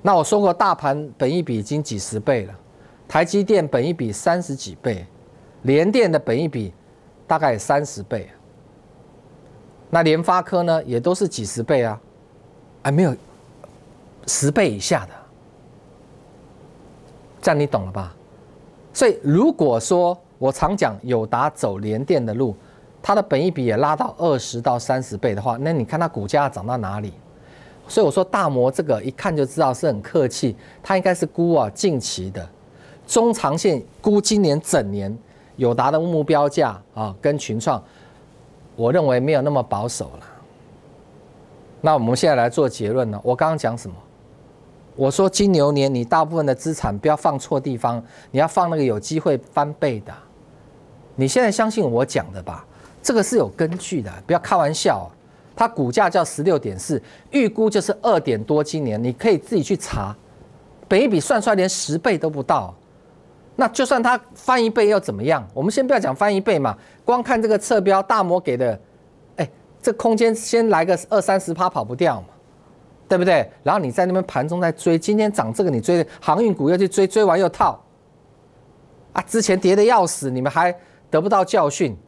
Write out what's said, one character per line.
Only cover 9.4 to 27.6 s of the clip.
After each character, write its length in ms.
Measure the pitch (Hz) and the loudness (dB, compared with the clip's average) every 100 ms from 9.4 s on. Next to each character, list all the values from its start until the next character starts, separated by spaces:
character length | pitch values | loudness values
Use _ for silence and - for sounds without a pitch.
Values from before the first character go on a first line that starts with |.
| - - - - - | -20 -20 -20 -20 -2
那 120 | 170 | 2
联 180 | 165 156 | 4 2
发 180 | 170 180 | 2 0
科 220 | 175 185 | 0 -2
呢， 200 | 175 160 | 2 0
也 140 | - 120 | 0 -2
都 160 | 131 | 0
是 140 | 185 190 | 0 -2
几 160 | - | -4
十 180 | 107 - | -8 -8
倍 220 | 110 143 | 0 0
啊， 160 | 117 107 - - _ - - - - - | 0 -4 -14 -20 _ -20 -20 -20 -20 -10
还 80 | 139 | -2
没 120 | 143 | 2
有 120 | 180 123 - - - - - - - - - - - | 2 0 -10 -20 -20 -20 -20 -20 -20 -20 -20 -16 -6
十 240 | - 139 | -2 0
倍 200 | 147 185 | 2 0
以 100 | 101 | 0
下 240 | - 151 | -2 -4
的， 80 | 95 - - - - - - - - - - - - - - - - - - - - - - - | -4 -20 -20 -20 -20 -20 -20 -20 -20 -20 -20 -20 -20 -20 -20 -20 -20 -20 -20 -20 -20 -20 -20 -4
这 80 | - | 0
样 100 | 151 | 0
你 60 | 143 | 0
懂 180 | 120 | -2
了 80 | 95 | -6
吧？ 220 | 98 90 - - - - - - - - | -10 -12 -16 -20 -20 -20 -20 -20 -20 -16
所 140 | - 233 | 0 0
以 100 | - | 0
如 300 | 143 160 294 | 0 4 2
果 260 | 320 147 117 | 2 0 0
说 400 | - 180 175 180 _ _ | 0 2 2 -2 _ _
我 120 | 131 | -4
常 260 | - 160 202 | 0 -2 0
讲 220 | 131 101 | -2 -4
友 220 | 127 120 | -4 -2
达 240 | 110 120 147 | -2 -2 -2
走 280 | - 117 95 | -2 -4 -4
联 260 | 107 110 | -4 -6
电 200 | 139 165 | 0 0
的 100 | 117 | 0
路， 220 | 107 131 98 - - - - | -2 -4 -4 -16 -20 -20 -10
它 140 | - | 0
的 80 | 202 | 0
本 180 | 196 135 | 2 0
益 80 | 226 | 0
比 160 | 143 | 0
也 120 | 123 107 | -2 0
拉 180 | 147 | 0
到 180 | 156 247 - | 0 -4 -2
二 180 | 170 135 | 0 0
十 240 | - 120 | -2 -4
到 160 | 120 123 | -2 -2
三 240 | - 131 | -2 -4
十 160 | 127 104 | -4 -4
倍 200 | 127 101 | -2 -2
的 40 | |
话， 160 | 113 117 | -4 -4
那 120 | 165 | -2
你 120 | 165 | -2
看 160 | 110 127 | -2 -2
它 80 | 170 | -4
股 180 | - 101 | -4 -2
价 220 | 147 139 | 0 0
涨 180 | 131 101 | -4 -6
到 100 | 123 | -6
哪 220 | 98 101 | -6 -8
里？ 140 | 101 85 - - - - | -10 -14 -20 -20 -20 -20